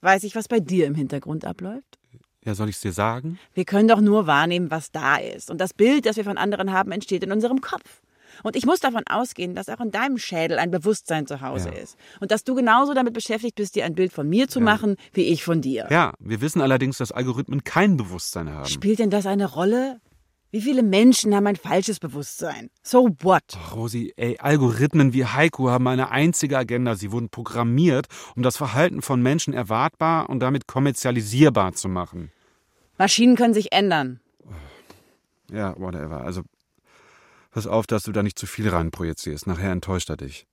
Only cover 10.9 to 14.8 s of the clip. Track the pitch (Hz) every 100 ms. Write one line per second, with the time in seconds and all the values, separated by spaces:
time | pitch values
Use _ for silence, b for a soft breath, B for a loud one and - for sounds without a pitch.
10.9 | 214 - 160 143 143 131 135 87 - -
11.9 | - B B 196 214 - 262 247 226 277
12.9 | 285 247 226 - 220 233 - 202 - 156
13.9 | 165 185 - 147 185 262 - 226 214